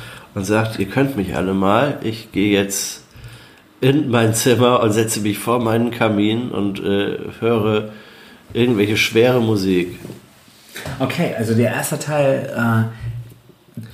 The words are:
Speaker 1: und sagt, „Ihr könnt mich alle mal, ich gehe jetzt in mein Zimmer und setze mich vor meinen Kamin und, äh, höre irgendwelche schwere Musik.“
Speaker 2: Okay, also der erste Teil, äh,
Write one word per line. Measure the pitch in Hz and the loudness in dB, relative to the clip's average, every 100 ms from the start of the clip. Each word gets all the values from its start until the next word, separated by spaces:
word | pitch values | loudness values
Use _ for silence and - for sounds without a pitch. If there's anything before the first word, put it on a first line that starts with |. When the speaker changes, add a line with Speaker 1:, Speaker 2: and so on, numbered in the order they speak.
| - - - | -18 -20 -12
Speaker 1:
und | - | -8
sagt, | 95 107 113 - | 0 0 0 -2
„Ihr | 95 | -2
könnt | 131 139 107 | 0 0 0
mich | 95 - | -4 -2
alle | 92 | 0
mal, | 95 95 107 143 - | 2 2 2 2 -2
ich | 113 113 - | -6 -8 -6
gehe | 95 104 | -2 2
jetzt | 101 202 - - - - - - - - - _ _ | 2 0 -4 -8 -10 -18 -20 -20 -20 -20 -20 _ _
in | 131 139 143 | 2 2 2
mein | 117 113 | 2 2
Zimmer | 113 - 117 123 123 | 2 2 4 4 4
und | 113 | 4
setze | 104 110 113 | 2 0 0
mich | 104 101 | -2 -2
vor | - 123 | 0 0
meinen | 113 113 120 | 2 2 0
Kamin | - 113 104 104 110 123 | 0 0 2 2 0 -2
und, | - 101 95 | -4 -4 -4
äh, | 90 101 101 - - - | -2 0 -2 -4 -8 -4
höre | 113 117 104 107 107 - - - - - - | 0 2 2 0 -2 -10 -20 -20 -20 -20 -6
irgendwelche | 113 123 113 104 110 | 0 2 2 2 2
schwere | - 113 123 127 | 2 4 4 4
Musik.“ | 110 107 95 92 87 - - - - - - - - - - 135 | 2 2 2 2 0 -6 -14 -16 -20 -20 -20 -20 -20 -14 -12 -6
Speaker 2:
Okay, | 131 - 170 - | -4 -2 -2 -2
also | 107 | 0
der | 113 117 | 2 2
erste | 131 147 147 | 0 -4 -6
Teil, | - 151 139 135 - | -4 0 2 0 -2
äh, | - 117 113 113 - - - - - - _ _ - 110 | -2 0 0 0 -4 -10 -10 -14 -20 -20 _ _ -16 -10